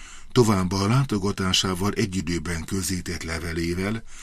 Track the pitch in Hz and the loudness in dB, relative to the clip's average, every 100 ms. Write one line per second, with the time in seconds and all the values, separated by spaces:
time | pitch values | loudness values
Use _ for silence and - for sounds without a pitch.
0 | - - - 131 113 98 90 95 101 127 | -16 -14 0 4 6 6 2 2 4 4
1 | 135 104 98 98 92 90 95 90 101 - | 4 2 0 0 2 2 2 0 0 0
2 | 107 92 80 85 80 82 78 98 87 90 | 0 0 -2 -2 -2 -4 -2 -2 -2 -2
3 | 87 82 80 82 85 82 85 87 98 113 | -4 -6 -6 -6 -4 -2 -2 -2 -2 -4
4 | - - | -8 -10